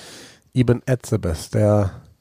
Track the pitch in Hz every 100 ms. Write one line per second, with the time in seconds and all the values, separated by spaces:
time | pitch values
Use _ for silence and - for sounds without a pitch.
0 | - - - - _ 131 123 120 - 123
1 | - 107 90 82 - 107 104 104 98 -
2 | - _